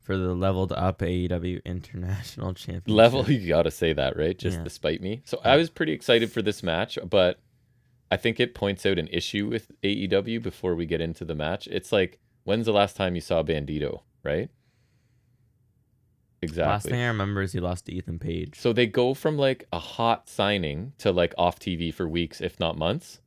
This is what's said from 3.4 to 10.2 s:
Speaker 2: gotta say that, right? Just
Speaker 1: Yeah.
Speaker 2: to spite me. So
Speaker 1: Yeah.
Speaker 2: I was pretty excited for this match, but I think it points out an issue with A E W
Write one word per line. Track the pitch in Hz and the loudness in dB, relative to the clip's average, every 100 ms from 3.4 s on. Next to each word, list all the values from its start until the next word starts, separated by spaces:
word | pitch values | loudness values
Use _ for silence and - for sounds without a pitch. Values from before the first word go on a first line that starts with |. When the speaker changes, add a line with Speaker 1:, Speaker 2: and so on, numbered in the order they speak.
| 90 | 4
Speaker 2:
gotta | 78 80 | 2 2
say | - 85 | 2 0
that, | 73 67 62 | 2 0 0
right? | 78 95 | -2 0
Just | 101 87 | -4 -4
Speaker 1:
Yeah. | |
Speaker 2:
to | 85 | -6
spite | - - 82 | -4 -2 -2
me. | 92 113 - | -4 -8 -8
So | 123 | -2
Speaker 1:
Yeah. | 117 | 4
Speaker 2:
I | 139 | 4
was | 165 | 4
pretty | - 156 | -2 -4
excited | 156 - 117 110 | -4 2 4 4
for | - | 0
this | 95 104 | -2 -2
match, | 92 82 104 - 87 | -2 -2 -2 -6 0
but | 101 90 - _ _ _ _ _ _ _ | 4 4 2 _ _ _ _ _ _ _
I | - | 0
think | 120 110 | 0 0
it | 123 - | -2 0
points | 101 95 101 | -4 0 0
out | 92 | 0
an | 80 | 0
issue | 85 - 104 101 | -4 -4 -4 -4
with | 113 - - | -4 -8 -6
A | 101 | -4
E | 104 98 | -2 0
W | 95 | 0